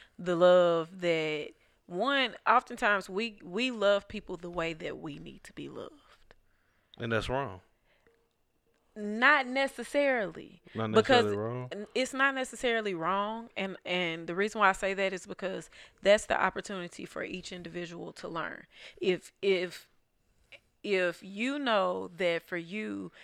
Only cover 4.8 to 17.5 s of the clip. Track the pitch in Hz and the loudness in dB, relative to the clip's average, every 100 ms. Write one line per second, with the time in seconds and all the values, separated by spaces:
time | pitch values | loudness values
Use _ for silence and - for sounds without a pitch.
4.8 | 165 151 156 147 160 - - - 139 135 | -8 -8 -10 -12 -14 -18 -18 -14 -12 -12
5.8 | - 302 _ - _ - _ _ _ _ | -14 -16 _ -20 _ -20 _ _ _ _
6.8 | _ - 117 110 101 131 139 92 - _ | _ -10 -4 -2 -2 -4 -4 -10 -18 _
7.8 | _ _ _ _ _ _ _ _ _ _ | _ _ _ _ _ _ _ _ _ _
8.8 | _ 214 208 214 262 294 254 262 277 - | _ -10 -6 2 4 4 2 0 -2 -4
9.8 | 233 285 277 247 185 160 - - - 214 | -2 2 2 2 -2 -6 -16 -20 -10 -4
10.8 | - 220 214 214 107 101 113 123 127 190 | 4 4 6 6 4 0 -2 -4 -6 -10
11.8 | 208 233 262 262 269 269 262 226 247 226 | -6 -2 -2 2 2 2 -4 -4 -2 0
12.8 | 208 175 160 196 208 226 233 - 196 185 | -2 -2 -2 0 -2 -6 -10 -6 -6 -8
13.8 | - 180 175 165 165 175 208 220 196 190 | -4 -2 -2 -4 -6 -2 -2 4 4 4
14.8 | 196 196 190 185 202 185 190 185 - - | 0 0 -2 -2 -10 -8 -6 -6 -10 -18
15.8 | - _ 190 214 - - 185 185 - 190 | -20 _ 4 4 4 2 2 0 -6 -8
16.8 | 175 - - - - 185 - | -10 -10 -12 -8 -8 -8 -10